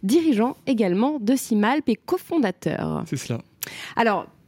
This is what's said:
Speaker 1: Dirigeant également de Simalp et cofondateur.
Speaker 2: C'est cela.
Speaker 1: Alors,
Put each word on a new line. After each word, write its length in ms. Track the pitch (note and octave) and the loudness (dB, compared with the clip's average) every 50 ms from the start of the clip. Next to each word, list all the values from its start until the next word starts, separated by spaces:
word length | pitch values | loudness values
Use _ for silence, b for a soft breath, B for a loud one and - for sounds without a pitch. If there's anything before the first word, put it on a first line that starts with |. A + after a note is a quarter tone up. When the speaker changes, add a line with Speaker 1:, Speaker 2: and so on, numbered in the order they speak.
Speaker 1:
Dirigeant 560 | - F#3+ B3 E4+ E4 D#4+ C4 G3+ A3 B3+ - - _ | -2 2 2 4 4 4 4 2 2 0 -2 -4 _
également 540 | - C4+ G#3+ A3+ F#3 F3 F#3+ A3+ C#4 D#4 C#4+ | -2 0 2 2 2 2 2 2 0 0 0
de 160 | G#3+ G3+ C4+ | 0 0 0
Simalp 520 | C4 - - A3+ G#3 G#3 G#3+ C4 D#4 D4 - | 0 0 0 2 2 2 2 2 0 0 0
et 60 | A3 | -2
cofondateur. 1080 | - _ - F4+ F#4 - - E4+ E4 B3+ F#3+ F3+ - - E3 - - D#3 D#3+ D#3 D3+ - | -2 _ -4 -4 -4 -2 -2 0 0 2 0 -2 -2 -4 -4 -4 -2 -4 -4 -4 -4 -4
Speaker 2:
C'est 120 | D#3+ - C3 | -6 -6 -6
cela. 260 | - - - - - _ _ _ B B B B B B B | -6 -6 -8 -8 -8 _ _ _ B B B B B B B
Speaker 1:
Alors, 300 | - A3+ A3+ G3+ F3 - - _ _ _ | 0 2 2 2 0 -4 -8 _ _ _